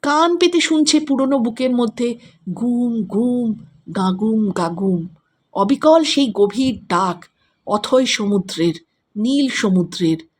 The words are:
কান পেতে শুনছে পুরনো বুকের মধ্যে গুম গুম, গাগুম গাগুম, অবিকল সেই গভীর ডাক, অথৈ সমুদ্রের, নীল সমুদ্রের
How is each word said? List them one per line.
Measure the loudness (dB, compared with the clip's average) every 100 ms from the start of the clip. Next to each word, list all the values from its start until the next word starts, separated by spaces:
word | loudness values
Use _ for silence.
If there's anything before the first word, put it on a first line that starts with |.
কান | 0 2 2 2
পেতে | 2 2
শুনছে | 2 2 2 2
পুরনো | 0 0 2 0
বুকের | 0 -2 -2 0
মধ্যে | -2 -2 -4 -4 -14 _ -12
গুম | -6 -2 0 -2 -2
গুম, | -2 -2 0 0 -2 -4 -10 _ -10 -2
গাগুম | -2 0 0 0 0
গাগুম, | -2 -4 -2 -2 -2 -4 -16 _ _ _
অবিকল | -4 0 2 6 4
সেই | 4 0 0
গভীর | 2 0 2 -2 -2 -4
ডাক, | -2 0 -4 -14 _ _ _ -6
অথৈ | -4 2 2 2
সমুদ্রের, | -2 0 0 -2 -2 -2 -2 _ _ _ -4
নীল | 0 2 0
সমুদ্রের | 0 2 2 0 -2 -2 -2 -8 _